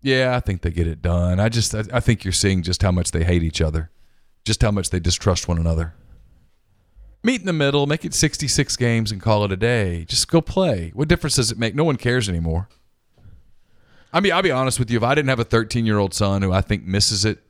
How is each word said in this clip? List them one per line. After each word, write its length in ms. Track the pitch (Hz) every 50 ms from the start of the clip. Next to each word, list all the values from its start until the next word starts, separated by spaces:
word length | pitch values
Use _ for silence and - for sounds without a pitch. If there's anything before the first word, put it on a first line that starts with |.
Yeah, 320 | - 135 135 131 131 127 123
I 40 | 123
think 220 | - - 95 85
they 80 | - 85
get 160 | 80 85 85
it 160 | 82 80 76
done. 380 | - 87 87 87 87 90 90 92
I 80 | 104 113
just, 260 | 113 117 107 - -
I, 100 | 107 107 -
I 80 | - 123
think 240 | 120 - 117 - -
you're 80 | 95
seeing 300 | 90 - - 98 95 92
just 180 | 82 87 90 -
how 100 | - 95
much 180 | 90 90 85 -
they 140 | - 85 82
hate 180 | 87 90 87
each 180 | 82 82 - -
other, 300 | 82 78 78 80 80 - _ _ - - _ - _ _ _ _ _
just 180 | - 113 -
how 80 | - 110
much 200 | 101 101 90 -
they 100 | - 92
distrust 460 | 82 85 85 - - 104 90 - - -
one 100 | 87 82
another. 360 | 82 82 82 80 82 80 - - - - - - - - - _ _ _ _ _ _ _ _ _ _ _ _ - - - - _
Meet 180 | - 226 262 240
in 60 | 175
the 60 | 190
middle, 340 | 170 156 143 139 139 147 143
make 180 | 143 147 165 -
it 100 | 160 -
sixty-six 640 | - - 151 - - 151 127 - - 139 - -
games 360 | - 123 120 117 117 110 104
and 80 | 110 95
call 240 | - 110 107 104 104
it 80 | 98
a 40 | 95
day. 480 | 92 110 117 123 117 104 92 87 85 82
Just 220 | - - - - -
go 120 | - 165
play. 500 | 156 - - 190 190 170 120 92 82 82 -
What 140 | 113 151 156
difference 280 | 175 170 - 147 -
does 140 | - 120 107
it 60 | 117 95
make? 160 | 135 156 -
No 100 | 143 160
one 120 | 165 139
cares 320 | 120 - 123 123 127 110 101
anymore. 400 | 90 82 82 82 80 87 95 - _ _ _ _ _ _ _ _ _ _ - - - - - - - - _ _ _ - - _ - - - _
I 80 | - 165
mean, 120 | 202 196
I'll 100 | 165 175
be 100 | 196 180
honest 260 | 135 127 131 131 120 -
with 120 | 123 107
you. 60 | 120 113
If 40 |
I 120 | 107 120 139
didn't 140 | 151 147 131
have 100 | 131 117
a 40 | 117
thirteen-year-old 680 | - - 113 113 107 - 120 113 110 107 104 101 95 -
son 280 | - 107 98 98 98
who 100 | 98 95
I 80 | 90 95
think 240 | 98 - 107 101 -
misses 400 | 92 92 101 101 - 110 95 101
it 160 | 110 104 - _